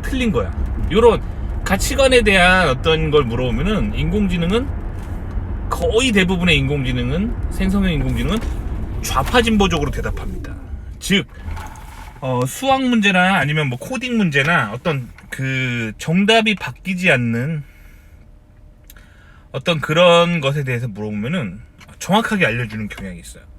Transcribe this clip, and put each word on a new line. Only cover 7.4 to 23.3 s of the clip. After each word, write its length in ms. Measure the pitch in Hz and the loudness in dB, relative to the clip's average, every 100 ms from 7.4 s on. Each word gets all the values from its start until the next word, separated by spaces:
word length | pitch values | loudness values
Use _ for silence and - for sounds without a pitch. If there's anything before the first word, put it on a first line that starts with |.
| - | -4
생성형 420 | - 190 196 190 | -2 0 2 2
인공지능은 480 | 156 131 120 120 214 - - - - - - | 0 0 0 0 -2 -2 -6 -6 -6 -6 -6
좌파진보적으로 920 | - - 131 247 233 214 190 170 143 | -4 -2 2 2 4 4 4 2 -2
대답합니다. 640 | - - - - - - - - - - - | -2 -4 -6 -6 -8 -10 -12 -12 -12 -12 -12
즉, 280 | - 202 254 - - - - - - - - - | 0 0 0 -10 -10 -10 -10 -16 -18 -18 -18 -10
어, 180 | 135 127 127 | -4 -2 -2
수학 340 | - 262 269 | -2 0 2
문제나 520 | 262 240 202 185 180 190 | 4 2 4 4 4 2
아니면 320 | 139 156 147 | 0 0 -2
뭐 100 | 123 | -4
코딩 380 | - 254 254 233 | -6 -6 -2 0
문제나 540 | 190 139 139 135 117 | 2 2 2 2 0
어떤 360 | 113 180 143 120 - - | -4 -4 -4 -6 -14 -16
그 600 | - 131 131 131 120 113 104 | -8 -4 -2 -2 -4 -6 -6
정답이 580 | - 170 202 226 220 202 | -2 2 4 4 4 -2
바뀌지 560 | - 127 - 185 180 | -6 -10 -8 -2 2
않는 520 | 135 120 117 135 160 143 - - - - - - - _ - - - - - - - - - - | 2 2 -2 -2 -6 -10 -18 -20 -20 -20 -20 -20 -20 _ -20 -20 -20 -20 -20 -20 -20 -20 -20 -12
어떤 280 | 139 135 165 | -8 -4 -4
그런 580 | - 156 180 170 170 170 | 0 4 8 8 6 2
것에 240 | 135 147 | 0 -2
대해서 240 | 131 123 120 | -2 -4 -4
물어보면은 720 | 98 107 104 113 180 113 87 - - - - | -6 -6 -4 -4 -4 -6 -10 -16 -20 -20 -16
정확하게 460 | - 196 226 208 147 | 0 0 2 0 0
알려주는 420 | 117 117 107 104 | 0 -4 -6 -10
경향이 320 | - 95 87 | -10 -12 -12
있어요. 240 | - | -16